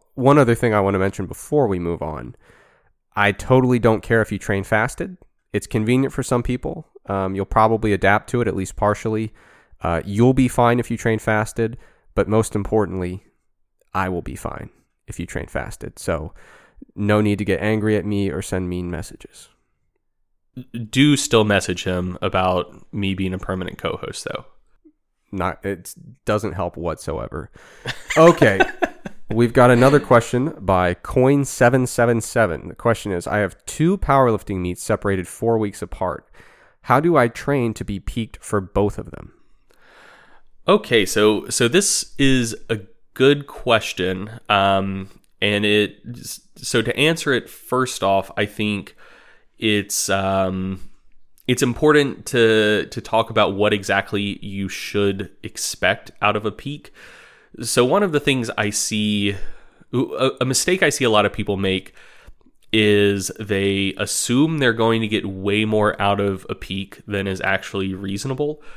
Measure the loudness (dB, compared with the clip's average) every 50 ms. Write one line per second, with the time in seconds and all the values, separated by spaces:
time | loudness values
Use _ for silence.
0 | _ _ _ 0 4 6 6 6 6 6 4 2 2 2 2 2 2 2 2 2
1 | 0 0 -2 -4 -8 -10 -10 -14 -8 -2 0 0 2 2 0 -2 -2 -4 -4 -4
2 | -6 -8 -8 -8 -10 -14 -16 -18 _ _ _ _ _ _ _ _ _ _ _ _
3 | _ _ _ 2 2 2 2 0 2 4 4 4 6 4 2 4 4 4 4 2
4 | 2 0 2 2 2 0 -2 -4 -2 -2 -2 -2 0 0 0 0 0 0 -4 -6
5 | -8 -10 -10 -14 -20 _ _ _ _ _ -6 -6 -4 -2 -2 -2 0 2 2 2
6 | 2 0 -2 -6 -4 0 0 0 0 -2 -4 -4 -6 -8 -10 -10 -12 _ _ -16
7 | -10 -6 -4 -2 -2 -2 -4 -4 -4 -2 2 4 4 4 4 2 2 0 0 2
8 | 4 4 2 2 0 -2 -2 -2 0 0 -2 -2 -4 -6 -4 -2 0 0 0 0
9 | -2 -4 -4 -4 -4 -6 -8 -14 -20 -20 -20 _ _ _ -14 -6 -4 -2 -2 -2
10 | -4 -4 0 4 4 4 6 4 2 2 2 2 4 4 4 2 0 -2 -6 -4
11 | -2 0 -2 0 0 0 0 0 0 -2 -2 -2 -4 -4 -4 -8 -16 -20 _ _
12 | _ _ _ -2 0 2 2 2 2 0 -2 -4 -2 0 0 0 0 0 -2 -4
13 | -4 -6 -6 -8 -12 _ _ _ _ _ _ _ _ _ _ _ _ _ -6 -4
14 | -4 -2 -4 -4 -6 -8 -10 -10 -10 -10 -10 -10 -14 -16 -18 _ _ _ _ _
15 | _ -14 -12 -10 -10 -8 -8 -10 -10 -8 -8 -8 -8 -8 -10 -12 -14 -14 -14 -10
16 | -6 -4 -4 -4 -4 -8 -12 -16 -20 -20 -20 -20 _ _ _ -20 -20 -16 _ -4
17 | 0 2 2 2 2 2 0 0 0 -2 -2 -2 0 0 0 0 0 0 0 0
18 | 0 -2 -2 -2 -2 -2 -2 -4 -6 -4 -4 -4 -4 -4 -4 -6 -6 -6 -8 -8
19 | -10 -12 -14 -18 -20 -20 _ -20 -20 -20 _ _ _ _ _ _ _ _ _ _
20 | _ _ _ _ _ _ _ _ _ _ _ -18 -16 -14 -12 -12 -10 -2 2 4
21 | 4 6 4 2 2 2 4 4 4 4 2 2 0 0 -4 -4 -4 -4 -2 -2
22 | -2 -4 -6 -4 -4 -2 0 0 2 2 2 0 -2 -4 -8 -20 -18 -12 -6 -4
23 | -2 -2 -2 -2 -2 -4 -4 -6 -6 -6 -6 -6 -6 -8 -8 -6 -6 -6 -6 -6
24 | -8 -10 -10 -10 -10 -10 -10 -10 -12 -16 -20 _ _ _ _ _ _ _ _ _
25 | _ _ _ _ _ _ -8 -4 -4 -4 -4 -6 -6 -8 -8 -8 -10 -16 -20 -20
26 | -20 -20 -20 _ _ -2 -2 0 -2 -4 -4 -4 -6 -6 -6 -6 -6 -6 -6 -6
27 | -8 -8 -8 -6 -8 -8 -10 -12 -12 -14 -16 -20 -20 -20 -20 -14 -12 -12 -12 -12
28 | -10 -4 2 6 6 6 6 6 4 4 4 4 0 -2 -2 -4 -4 -4 -4 -8
29 | -16 -16 -14 -14 -10 -4 0 2 2 4 6 6 8 8 8 6 6 6 6 4
30 | 4 4 4 4 4 4 0 -2 -2 -2 -4 -4 -2 0 2 2 2 0 -2 -4
31 | -6 -2 0 2 4 4 4 2 0 -2 0 2 2 4 4 2 0 0 0 2
32 | 2 2 2 0 -2 -2 0 0 0 0 0 -4 -10 -12 -14 -4 -2 0 0 0
33 | -2 -4 -4 -4 -4 -4 -2 -2 -2 -2 -4 -8 _ -12 -4 -2 0 0 0 0
34 | 0 2 4 4 4 4 2 0 -2 -4 -6 -4 -4 -4 -6 -6 -4 -4 -4 -2
35 | 0 -2 -2 -2 -2 -6 -8 -4 -2 0 0 0 0 -2 -4 -8 -10 -12 -8 -6
36 | -4 -4 -6 -6 -10 _ -20 -20 -20 -20 -20 _ _ _ _ _ _ 0 2 2
37 | 4 4 4 4 2 2 0 -4 -4 -2 -2 0 0 -2 -4 -6 -8 -8 -8 -8
38 | -8 -6 -6 -6 -6 -8 -10 -16 -8 -4 -2 -2 -2 -2 0 0 0 0 0 -4
39 | -10 -14 -14 -16 -16 -18 -20 _ _ _ _ _ _ _ _ _ _ _ _ -20
40 | -20 -20 -20 -20 -20 -20 -20 -20 -20 -20 -20 -4 2 2 4 4 4 2 2 2
41 | 2 2 2 4 4 6 4 4 0 -4 -2 0 2 4 4 2 2 2 0 -2
42 | -4 -6 -2 2 4 4 4 4 2 -2 -4 -8 -6 -6 -6 -6 -6 -10 -20 _
43 | _ _ _ 2 4 4 4 4 0 -6 -14 -8 0 2 2 2 2 -2 -4 -4
44 | -2 -2 -2 -4 -6 -10 -14 -12 -4 0 2 4 4 4 4 2 0 -2 -4 -6
45 | -8 -10 -14 -20 _ _ _ _ 0 0 2 2 2 4 4 4 2 2 -2 -8
46 | -16 -16 -14 -14 -14 -14 -14 -16 -18 _ _ -14 -8 -2 -2 0 0 0 0 0
47 | 2 0 0 0 0 0 0 0 -2 -4 -12 -20 -8 -4 -2 -2 -2 -2 -4 -2
48 | 0 2 2 2 0 -2 -4 -4 -4 -4 -4 -4 -4 -4 -4 -4 -6 -12 -18 -20
49 | -20 -20 -20 -20 -20 -20 -20 _ _ _ _ -4 0 0 0 0 -2 -4 -6 -6
50 | -4 -2 -2 -2 0 0 0 0 0 -2 -2 -4 -4 -6 -6 -8 -10 -12 -14 -18
51 | _ -20 -20 -20 -20 -20 -20 -8 _ -2 0 0 0 -2 0 2 2 4 6 4
52 | 4 2 -2 -8 -10 -4 2 2 4 4 4 4 4 4 2 0 -2 -4 -8 -12
53 | -8 -2 0 0 0 0 0 2 2 2 2 0 0 2 0 0 0 0 0 0
54 | 0 0 -4 -4 -4 -4 -6 -8 -12 -10 -8 -6 -6 -6 -6 -10 -10 -6 -2 0
55 | 0 0 0 -2 -6 -12 -14 -16 -16 -14 -10 -8 -8 -8 -4 -2 0 0 0 -2
56 | -4 -14 -8 -2 0 0 0 0 -2 -6 -6 -8 -10 -12 -12 -12 -16 -20 -20 -20
57 | -20 -20 -20 -20 -20 -20 -20 _ _ _ -16 -12 -8 -2 2 2 4 4 4 2
58 | 2 2 0 0 0 2 0 0 -2 -4 -4 -2 -2 -2 -2 -4 -4 -2 -2 -2
59 | 0 0 0 0 0 -2 -2 -2 -4 -4 -4 -6 -12 -20 _ _ _ _ -4 -2
60 | -2 -2 -2 -2 -2 -2 -2 -2 -2 -2 0 0 0 0 0 2 2 0 2 2
61 | 2 2 4 4 2 2 0 -2 -4 -4 -2 -2 0 0 -2 -2 -4 -8 -16 -20
62 | -20 -20 -20 -20 -20 -20 -20 -20 _ _ _ _ _ -2 0 2 4 4 4 4
63 | 4 2 2 0 -4 -8 -8 -10 -6 -4 -2 0 0 0 0 0 -2 -2 -4 -4
64 | -6 -4 -4 -4 -2 0 2 2 2 2 2 2 0 0 2 2 2 2 2 0
65 | 0 -2 -2 -4 -4 -4 -6 -6 -2 0 0 0 0 2 2 2 2 2 0 0
66 | 0 0 0 0 0 -2 -2 -4 -6 -10 -10 -10 -10 -10 -8 -8 -10 -10 -14 -18
67 | -12 -8 -6 -4 -4 -4 -6 -4 -2 -2 -2 -2 -4 -6 -6 -6 -4 -4 -6 -6
68 | -8 -8 -8 -6 -6 -6 -4 -4 -4 -6 -6 -8 -12 -16 -16